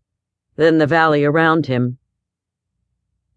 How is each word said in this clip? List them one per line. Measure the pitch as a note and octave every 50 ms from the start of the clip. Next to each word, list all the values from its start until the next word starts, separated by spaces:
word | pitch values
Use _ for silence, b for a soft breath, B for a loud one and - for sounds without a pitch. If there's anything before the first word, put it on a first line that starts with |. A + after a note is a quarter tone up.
| _ _ _ _ _ _ _ _ _ _ _
then | - D3+ E3 E3 D#3+
the | D3+
valley | C3+ D#3+ E3 D#3+ D#3+ D3+ D3 C#3+
around | D3 C#3+ E3 E3 D#3+ D#3+ E3 C3+
him. | - B2+ B2 B2 B2 B2+ - _ _ _ _ _ _ _ _ _ _ _ _ _ _ _ _ _ _ _ _ _ _ _ _ _ _ _